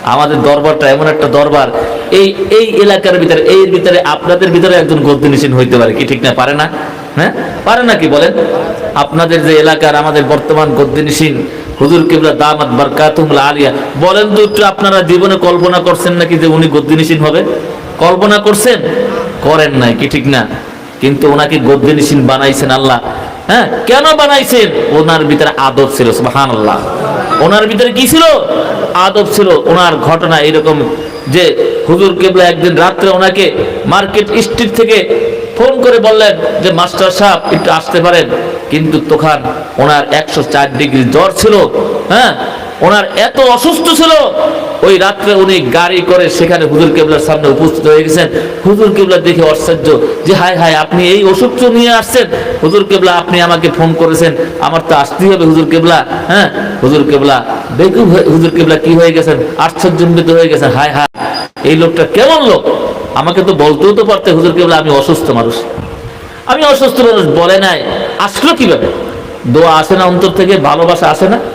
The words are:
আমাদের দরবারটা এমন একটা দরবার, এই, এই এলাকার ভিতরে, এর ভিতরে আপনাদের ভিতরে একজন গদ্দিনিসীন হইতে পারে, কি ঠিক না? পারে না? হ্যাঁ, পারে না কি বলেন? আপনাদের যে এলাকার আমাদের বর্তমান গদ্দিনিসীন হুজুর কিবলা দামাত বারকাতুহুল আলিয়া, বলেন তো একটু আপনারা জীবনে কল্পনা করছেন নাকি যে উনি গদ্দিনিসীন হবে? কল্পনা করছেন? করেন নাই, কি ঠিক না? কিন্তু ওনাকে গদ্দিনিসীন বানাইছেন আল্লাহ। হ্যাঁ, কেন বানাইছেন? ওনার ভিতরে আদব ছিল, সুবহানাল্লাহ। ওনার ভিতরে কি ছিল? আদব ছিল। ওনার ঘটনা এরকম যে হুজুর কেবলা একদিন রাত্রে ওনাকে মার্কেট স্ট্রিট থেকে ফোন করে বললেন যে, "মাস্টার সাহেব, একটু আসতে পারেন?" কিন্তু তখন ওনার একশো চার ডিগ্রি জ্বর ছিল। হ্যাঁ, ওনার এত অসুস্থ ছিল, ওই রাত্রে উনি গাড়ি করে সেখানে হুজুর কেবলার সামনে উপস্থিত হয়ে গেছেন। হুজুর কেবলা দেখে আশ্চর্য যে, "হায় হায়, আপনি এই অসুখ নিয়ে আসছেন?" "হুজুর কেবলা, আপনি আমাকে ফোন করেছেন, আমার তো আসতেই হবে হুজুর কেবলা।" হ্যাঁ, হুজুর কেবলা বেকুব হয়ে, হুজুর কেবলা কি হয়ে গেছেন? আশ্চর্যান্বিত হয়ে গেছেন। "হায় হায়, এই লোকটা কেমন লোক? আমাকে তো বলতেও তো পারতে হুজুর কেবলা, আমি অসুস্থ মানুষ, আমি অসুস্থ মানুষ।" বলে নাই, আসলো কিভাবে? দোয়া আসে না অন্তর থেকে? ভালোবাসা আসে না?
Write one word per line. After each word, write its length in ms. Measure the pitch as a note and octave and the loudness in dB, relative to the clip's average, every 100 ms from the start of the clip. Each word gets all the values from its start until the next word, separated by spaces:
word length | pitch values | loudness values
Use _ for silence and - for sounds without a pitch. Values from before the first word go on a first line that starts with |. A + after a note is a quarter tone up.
আমাদের 380 | - C3 D3 D3 | -2 0 0 0
দরবারটা 480 | C#3+ D3 D3+ D#3 C#3+ | 2 2 0 0 2
এমন 160 | C#3 D#3 | 2 0
একটা 220 | D3+ C#3+ | 0 0
দরবার, 400 | C#3+ D3 D3 B2 - - - - | 0 2 2 0 -2 -6 -8 -2
এই, 240 | F#3 G3 F#3+ F#3+ | 2 2 0 0
এই 140 | G#3+ | 2
এলাকার 540 | A3+ G3+ G3+ F#3+ F#3+ F3+ | 2 2 2 2 0 0
ভিতরে, 240 | D#3+ D#3+ | 2 2
এর 280 | D#3 F#3+ F#3 | 4 4 4
ভিতরে 300 | F3 F3+ F3 | 2 2 2
আপনাদের 500 | D3 D3+ E3 F3 F#3 | 0 -4 0 0 2
ভিতরে 260 | E3+ F#3 F3+ | 2 2 2
একজন 240 | D#3 D3+ | 2 0
গদ্দিনিসীন 520 | C#3 C#3 - C#3 C#3+ | 2 2 2 0 0
হইতে 260 | B2+ B2+ B2 | 0 2 2
পারে, 160 | A2+ | 2
কি 120 | A2 C#3 | 0 -4
ঠিক 160 | B2+ | -2
না? 100 | B2+ | -2
পারে 220 | A#2+ B2+ | -2 -2
না? 140 | C#3+ D3+ - - - - - | -2 -4 -6 -12 -12 -10 -4
হ্যাঁ, 160 | F#3 - - - | -4 -4 -10 -6
পারে 180 | F#3+ A#3+ | -2 0
না 120 | A#3+ | 0
কি 140 | G#3 D#3 | 0 0
বলেন? 240 | D3 E3 - - - - - - | 2 0 0 -2 -4 -6 -8 -6
আপনাদের 520 | C#3+ C#3+ D#3+ E3 E3 D3+ | -4 -2 -2 0 0 2
যে 80 | |
এলাকার 400 | D#3 D#3 D#3 D#3 | 2 2 2 0
আমাদের 300 | D3 D3+ D3+ | 0 0 0
বর্তমান 500 | C3+ D3 D3+ D#3 D3+ | 0 -2 0 0 0
গদ্দিনিসীন 720 | D3 C3+ C#3+ D3+ - D#3 B2+ - - - - | 0 0 0 -2 -2 -2 -2 -6 -10 -14 -4
হুজুর 280 | C#3 E3+ D#3+ | 2 2 2
কিবলা 260 | D#3+ D#3 | 2 0
দামাত 340 | D3 D3+ D3+ C#3+ | 0 0 0 -2
বারকাতুহুল 680 | B2 C#3+ D3 D#3 D#3 D#3 C#3+ | 0 -2 0 0 0 0 2
আলিয়া, 340 | C#3 D3 C#3 C#3 - C3+ | 0 0 0 -2 -8 -2
বলেন 360 | F3 G3 G#3+ G#3 | 0 2 2 2
তো 60 | |
একটু 220 | G#3 G#3 | 0 2
আপনারা 380 | G3+ F#3+ G3+ G3 | 0 0 0 0
জীবনে 340 | E3+ F3 G3 F#3 | 2 2 2 0
কল্পনা 420 | F3 F3 F3+ F3+ | 0 2 0 0
করছেন 340 | F3 F3 F3+ | 0 0 -2
নাকি 260 | F3 E3+ E3 | 0 0 2
যে 80 | E3 | 2
উনি 220 | D#3 D#3 | 2 2
গদ্দিনিসীন 500 | D3 C#3+ D#3 D#3 D#3 | 0 0 -2 0 0
হবে? 240 | D3+ D#3+ G3 - - - - - | 0 0 -2 -6 -8 -14 -14 -2
কল্পনা 400 | E3 F#3 G#3 G#3 | 0 2 0 2
করছেন? 420 | G#3 G3+ B3 A3+ D#3+ D#3+ - - - - | 0 0 0 0 -2 -4 -4 -6 -8 -6
করেন 280 | C#3 D#3 D3 | -2 0 0
নাই, 240 | C3+ A#2+ | 0 0
কি 140 | A#2 C3+ | -2 -2
ঠিক 180 | C#3 C3 | -2 -2
না? 200 | C3 G#2+ - - - - - | -2 -4 -10 -14 -18 -20 -4
কিন্তু 320 | C3 C3+ C#3+ | -2 2 2
ওনাকে 260 | C#3+ D3 D3+ | 2 0 0
গদ্দিনিসীন 680 | B2+ C#3 C3 D3+ - D3 B2 | 2 2 2 2 2 2 2
বানাইছেন 440 | C3 C#3 C3+ C3 | 0 0 -2 -2
আল্লাহ। 300 | C3 C3+ B2 - - - - - | 0 0 -2 -4 -10 -12 -12 -2
হ্যাঁ, 220 | A3+ G3 A#3 - | 0 0 -4 0
কেন 300 | C4 D#4 D4+ | 2 2 2
বানাইছেন? 800 | C#4+ C#4 - B3 G#3 - - D3 | 2 2 2 2 2 0 0 0
ওনার 280 | D#3 E3 | 2 0
ভিতরে 240 | D3 D3+ D3+ - | 0 0 0 0
আদব 320 | C3+ B2+ C3+ - | -2 0 -2 0
ছিল, 160 | A#2+ | 0
সুবহানাল্লাহ। 680 | A2+ A#2+ C#3 C3+ A2+ G#2+ - - - - - - - | 0 -2 0 0 0 -2 -2 -4 -6 -6 -6 -4 0
ওনার 260 | D#3 G#3 G#3+ | 2 2 0
ভিতরে 260 | A3+ B3 | 0 0
কি 160 | B3 C4 | 0 2
ছিল? 140 | D#4+ E4 C#4+ - - - - - | 4 4 2 0 -4 -4 -6 -4
আদব 320 | F3+ F#3+ G#3 G3 | 0 0 0 0
ছিল। 160 | - G3 | 2 2
ওনার 480 | D#3 D#3+ E3+ F3 D3 | 2 2 2 2 0
ঘটনা 420 | - E3 E3 D#3+ | 0 0 0 0
এরকম 440 | D3+ D#3 D#3 D3+ D3+ - - - - | 2 2 0 0 -2 -6 -10 -10 -2
যে 460 | D#3 E3+ - - - - | 0 2 0 -2 -2 -2
হুজুর 280 | F3 G3 F3 | 2 2 2
কেবলা 240 | F#3+ F#3 | 2 2
একদিন 320 | F3 E3 F3 D#3 | 2 2 0 2
রাত্রে 340 | F3+ F#3 G3 | 0 0 0
ওনাকে 420 | F#3 F#3+ F#3+ F3+ - - - - | 2 0 0 -2 -2 -6 -6 -2
মার্কেট 420 | F#3 G3 G#3+ G3+ A3 | -2 0 -2 0 0
স্ট্রিট 340 | - - A3+ | -2 -2 -2
থেকে 560 | A3+ A3+ A3 - A#3 - - - - | 2 2 2 0 -2 -2 -6 -10 -2
ফোন 260 | B3+ C4+ | 0 2
করে 160 | B3 A#3 | 2 4
বললেন 640 | G#3+ A3 G#3 E3 - - | 4 4 2 0 -2 -2
যে, 100 | F3+ | -2
"মাস্টার 380 | E3+ F3+ - - | 0 -2 0 -2
সাহেব, 420 | - G3+ E3+ - | 2 2 0 -2
একটু 180 | D#3+ E3+ | -2 0
আসতে 300 | D#3+ - F3 | -2 -2 0
পারেন?" 280 | E3+ F3 - E3 - - - | 2 2 0 -4 -6 -8 -6
কিন্তু 300 | D3+ D#3+ D3+ - | -4 0 -2 0
তখন 280 | D#3 D#3 D3 - - - - | 0 0 -2 -4 -10 -10 -2
ওনার 360 | C#3+ D3 C3+ | 0 0 0
একশো 280 | D3+ D#3 D#3 | -4 -2 -6
চার 360 | - D3 C#3 C#3 | -2 -2 -2 -2
ডিগ্রি 260 | D3 C3+ | -2 0
জ্বর 260 | B2 C#3+ F#3+ - | 0 2 0 2
ছিল। 180 | A3 G#3 D#3+ - - - - | 2 2 2 -2 -4 -6 -4
হ্যাঁ, 260 | G#3+ A#3+ - - - - - | 0 0 -2 -8 -10 -14 -4
ওনার 240 | F3 G#3 F#3 - | 0 0 -2 -2
এত 240 | A#3 - | -2 2
অসুস্থ 480 | C4 A#3+ D4+ D#4+ E4 | 2 2 0 0 0
ছিল, 220 | D#4+ E4 D#4 C4 - - - - - | 2 4 2 2 -2 -2 -4 -8 -2
ওই 160 | F#3+ F#3+ | 2 2
রাত্রে 360 | F#3+ G#3 G3+ | 0 -2 0
উনি 260 | G3 F#3+ F3+ | 2 2 2
গাড়ি 400 | C3 E3 F3 F#3 | 0 0 0 -2
করে 300 | F3 F3+ E3+ | 2 2 2
সেখানে 340 | - E3+ E3+ | 0 0 0
হুজুর 280 | D#3 D3 D#3+ | 0 2 2
কেবলার 260 | D3+ D#3 D#3 | 2 2 0
সামনে 280 | - D3+ D3 | 0 0 0
উপস্থিত 380 | C3+ D#3+ D#3 D3+ | 2 0 0 2
হয়ে 160 | D3+ | 2
গেছেন। 260 | D#3 E3 D#3+ - - - F#3+ | 2 0 0 -4 -6 -2 0
হুজুর 280 | G#3 G#3+ | 2 2
কেবলা 220 | G3+ F#3 F3 | 2 2 2
দেখে 340 | D#3+ E3 D#3 | 2 2 2
আশ্চর্য 500 | D3+ - D#3+ D#3 D3+ D3+ - - | 0 -2 0 2 0 0 -2 0
যে, 80 | |
"হায় 220 | - F3 F3+ | 0 0 0
হায়, 180 | E3+ | 0
আপনি 340 | D#3 D#3 F3 F3+ | 0 0 0 2
এই 160 | G3 | 2
অসুখ 380 | G3 F#3+ B3 - | 2 2 0 2
নিয়ে 260 | B3 A#3 A#3+ | 2 2 2
আসছেন?" 360 | A3+ A3 B3+ A3+ - - - | 0 0 -2 0 -4 -6 -2
"হুজুর 220 | D#3+ G3+ | 0 0
কেবলা, 280 | G3 G3 F3+ | 2 0 2
আপনি 280 | F3 F3 F3+ | 0 0 0
আমাকে 300 | F3 E3 E3 - | 0 0 0 0
ফোন 160 | E3 | 0
করেছেন, 440 | E3 E3 D#3+ E3 D#3+ E3 - | 2 0 2 0 -2 -6 -4
আমার 200 | C#3+ D#3+ - | -4 -4 0
তো 60 | |
আসতেই 340 | D3+ C#3 - F#3+ | 0 0 0 2
হবে 160 | F#3+ | 4
হুজুর 260 | D#3+ D#3 D#3 | 2 2 2
কেবলা।" 360 | E3 E3 D#3+ B2+ - - | 0 2 0 -2 -8 -2
হ্যাঁ, 240 | G3 E3 - G2+ - | 0 0 -4 -8 -2
হুজুর 280 | B2+ D3 C#3+ | 0 2 2
কেবলা 340 | C#3 C#3 B2+ - - - | 0 2 0 -2 -8 -6
বেকুব 380 | A#2+ F#3+ G#3+ G#3 | 0 0 2 2
হয়ে, 160 | F3 | 2
হুজুর 260 | - D#3+ E3 | 2 2 2
কেবলা 260 | D#3+ D#3+ D#3 | 0 0 0
কি 180 | D#3 | 2
হয়ে 180 | E3 E3+ | 4 4
গেছেন? 240 | E3 D#3+ D3+ D3+ - | 2 0 -2 -2 -2
আশ্চর্যান্বিত 720 | D#3+ - F#3 D#3+ E3+ E3+ E3 | -4 0 -2 2 2 2 2
হয়ে 180 | E3 E3 | 2 2
গেছেন। 220 | D3+ C3+ | 2 0
"হায় 200 | - D3 | 0 -2
হায়, 500 | C#3 C#3+ - - - - - | -2 -4 -6 -8 -8 -12 -4
এই 120 | C#3 D#3+ | 0 2
লোকটা 280 | E3 E3 D#3 | 2 0 0
কেমন 340 | G3 C4+ D#4+ B3+ | 2 2 2 2
লোক? 180 | F3 - - - - - | 0 0 -4 -4 -8 -6
আমাকে 280 | C3 D#3 F#3 | -4 -2 0
তো 120 | F#3+ | 0
বলতেও 380 | D#3+ D3 D3+ G3 | 2 2 4 2
তো 120 | G#3 | 2
পারতে 260 | G#3+ G3 G3+ | 2 0 0
হুজুর 220 | D#3+ F3 | 2 2
কেবলা, 240 | E3+ E3+ D#3+ | 2 2 0
আমি 140 | D#3 | 2
অসুস্থ 400 | C#3 C3+ D#3 - | 0 0 -2 0
মানুষ, 240 | A#2+ A2+ A2+ - - - - - - - - - | -2 -2 -4 -8 -12 -12 -14 -16 -16 -18 -14 -4
আমি 180 | C#4 | 0
অসুস্থ 360 | D4 C4+ C4 - | 2 2 2 2
মানুষ।" 380 | A#3+ G#3+ D#3+ D3+ | 2 2 2 0
বলে 200 | F3 F#3+ | 2 2
নাই, 240 | F#3+ D#3+ B2 A#2 - - | 0 -2 -4 -6 -8 -6
আসলো 360 | G3 - D4+ | -6 -2 -2
কিভাবে? 320 | E4+ G#3+ D3 - - - - - - A#2+ | 0 0 0 -2 -6 -10 -12 -14 -10 -2
দোয়া 280 | C3+ E3 D#3 | 2 4 2
আসে 200 | D#3 F#3+ | 0 0
না 80 | |
অন্তর 240 | F3+ F3+ F#3+ | 2 0 0
থেকে? 280 | - F#3 G3 | 0 0 2
ভালোবাসা 500 | D3 D3+ E3+ F3 D#3 | 0 0 0 2 0
আসে 220 | D3+ F#3+ | 0 0
না? 100 | A#3 - | 0 -4